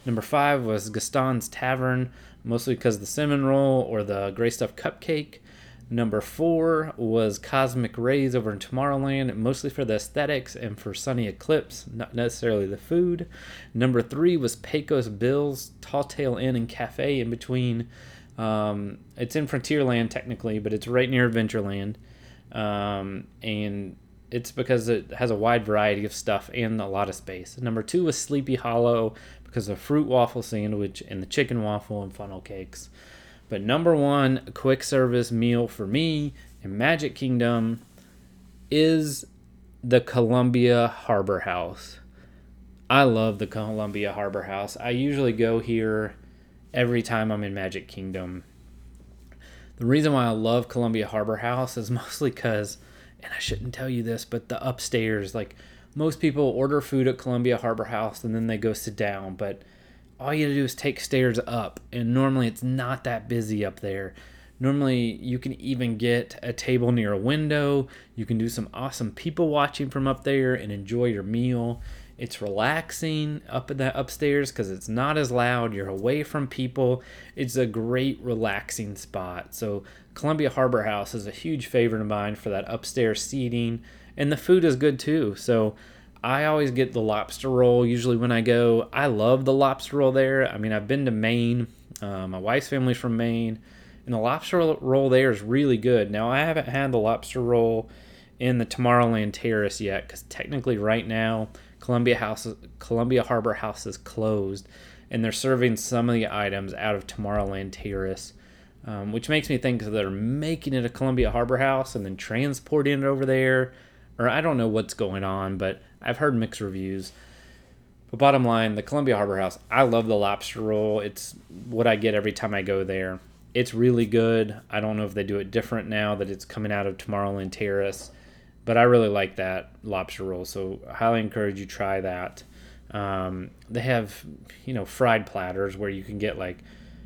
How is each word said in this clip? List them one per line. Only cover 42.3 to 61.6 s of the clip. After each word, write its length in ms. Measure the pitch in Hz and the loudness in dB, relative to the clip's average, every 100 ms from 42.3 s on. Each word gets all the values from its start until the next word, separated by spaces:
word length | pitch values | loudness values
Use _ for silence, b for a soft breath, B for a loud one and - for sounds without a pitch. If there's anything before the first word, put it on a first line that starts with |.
| B B B - - - | B B B -20 -12 2
I 140 | 131 | 6
love 360 | 135 113 110 101 | 6 4 2 0
the 80 | 104 | -4
Columbia 680 | 110 107 107 104 101 101 | -6 -6 -4 -4 -4 -4
Harbor 300 | 98 101 98 | -4 -4 -4
House. 340 | 95 98 101 - | -6 -6 -6 -6
I 100 | 120 | -2
usually 440 | 123 139 139 131 | 0 0 2 2
go 240 | 110 113 113 | 2 2 2
here 560 | 113 113 110 107 107 - b b b b - | 0 0 0 0 -2 -8 b b b b -6
every 300 | 123 120 120 | -2 0 0
time 280 | 113 117 110 | 0 -2 0
I'm 140 | 107 | -2
in 80 | 101 | -4
Magic 360 | 98 95 95 - | -6 -6 -8 -12
Kingdom. 560 | - 95 92 90 90 - - - - - - - - - B B B B - | -12 -8 -8 -8 -12 -16 -20 -20 -20 -20 -20 -20 -20 -20 B B B B -4
The 80 | |
reason 300 | 117 143 151 | 2 4 4
why 100 | 135 | 4
I 60 | 120 | 2
love 380 | 110 110 120 113 | 2 2 2 0
Columbia 380 | 123 117 113 101 | 0 0 0 -2
Harbor 300 | 110 107 110 | -2 -2 -2
House 400 | 117 123 123 - | -2 -2 -4 -4
is 140 | 110 | -4
mostly 400 | 120 - - 139 | -4 -6 -4 -4
'cause, 480 | - 120 107 101 - B B B B | -2 -2 -2 -4 -10 B B B B
and 120 | - - | -12 -8
I 20 | |
shouldn't 360 | - 101 123 | -6 -4 -6
tell 160 | 120 131 | -6 -4
you 120 | 123 | -2
this, 220 | 113 113 | -2 -6
but 240 | - 117 - | -4 -6 -6
the 180 | - 131 | -6 -4
upstairs, 680 | 127 - 120 110 107 98 | -4 -2 0 0 0 -2
like, 220 | 113 98 B B B B | -6 -8 B B B B
most 260 | 143 156 156 | -2 -2 2
people 240 | 160 139 | 0 2
order 360 | 139 117 139 147 | 2 2 2 0
food 260 | 135 135 131 | 2 2 2
at 120 | 127 | 0
Columbia 400 | 131 120 123 117 | -2 0 2 2
Harbor 260 | 120 113 | 0 -2
House 400 | 110 113 110 - | -2 -4 -4 -4
and 100 | 117 | -4
then 120 | 113 113 | -2 0
they 100 | 107 | 0
go 160 | 110 | -2
sit 240 | 107 - 104 | -2 -6 -4
down, 380 | 104 98 95 | -2 -2 -8
but 260 | 92 101 98 B B B B B - | -6 -6 -8 B B B B B -10
all 140 | 131 | -4
you 140 | 156 147 | 0 0
gotta 80 | |
do 100 | 143 | 0
is 120 | 131 - | 0 -2
take 240 | 143 - | -4 -4
stairs 400 | - 135 127 113 117 | 0 4 4 2 -2
up, 320 | 120 | -4